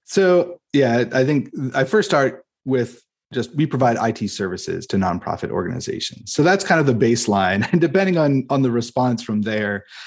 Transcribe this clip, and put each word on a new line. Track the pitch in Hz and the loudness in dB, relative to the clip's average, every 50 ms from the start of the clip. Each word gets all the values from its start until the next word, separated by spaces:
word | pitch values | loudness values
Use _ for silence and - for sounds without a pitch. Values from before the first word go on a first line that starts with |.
| _ | _
So, | - - 196 196 185 180 180 170 180 - - _ _ - | -4 0 2 4 4 4 4 2 0 -4 -18 _ _ 0
yeah, | 143 135 123 117 120 123 110 - | 2 2 2 2 0 0 0 0
I | 131 131 | 0 0
think | 139 151 143 - - - - 139 131 120 | 2 0 -2 -2 -4 -8 -8 -8 -4 -2
I | 131 135 | -2 -2
first | 135 - 214 - - | 0 0 0 0 2
start | 175 147 135 135 - - - _ _ _ - | 2 2 2 0 -2 -6 -18 _ _ _ -6
with | 135 131 127 120 113 - - _ _ _ _ _ - | -2 -2 -2 -2 -4 -6 -16 _ _ _ _ _ -10
just, | - 123 113 - - | -6 -6 -6 -6 -2
we | 147 156 151 | -2 -2 0
provide | - 127 - 120 117 101 | 0 0 2 2 2 2
I | 110 113 | 0 -2
T | 110 - 110 101 | -2 -2 -6 -6
services | - - 101 92 87 87 - - 87 87 82 - | -6 -6 -6 -6 -6 -8 -8 -8 -8 -8 -8 -4
to | - 98 | -2 -2
nonprofit | 92 90 87 85 - 85 82 85 - - | 0 0 -2 -4 -4 -6 -8 -6 -6 -6
organizations. | - 85 90 87 82 82 - - - - - - - - - - - | -4 -4 -4 -4 -6 -8 -8 -8 -8 -8 -8 -10 -12 -14 -16 -8 -2
So | - | 0
that's | 147 175 190 196 - | 2 2 2 0 2
kind | - 185 160 | 0 2 2
of | 151 139 | 2 2
the | 123 | 2
baseline. | 107 127 117 120 117 - - 104 98 95 92 95 101 113 - | 2 2 2 2 0 0 0 0 0 2 0 0 0 0 4
<laughs> | |
And | - 175 | 6 6
depending | 160 165 139 190 196 190 180 165 | 6 6 4 2 2 2 2 2
on, | 151 143 139 135 131 - | 2 2 2 0 0 0
on | 143 139 135 | 0 0 2
the | 127 | 2
response | 117 120 117 - - 131 127 127 120 113 | 0 0 -2 -2 -2 0 0 0 0 -2
from | - - 110 107 104 | -4 -4 -2 -2 -2
there, | 110 110 107 107 101 101 98 - - - - - | -2 -2 -2 -2 -2 -4 -6 -8 -12 -20 -20 -20